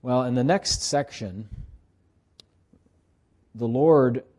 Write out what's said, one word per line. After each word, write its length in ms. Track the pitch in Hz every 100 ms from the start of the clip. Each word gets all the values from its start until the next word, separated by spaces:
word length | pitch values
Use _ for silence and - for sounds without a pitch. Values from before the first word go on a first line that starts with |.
Well, 200 | 127 123 127
in 100 | 127
the 80 |
next 400 | 127 190 - -
section, 640 | - 143 143 - 104 92 107 - - - _ _ _ _ _ _ - _ _ _ _ _ _ _ _ _ _ 113
the 120 | 117
Lord 560 | 120 156 156 131 123 -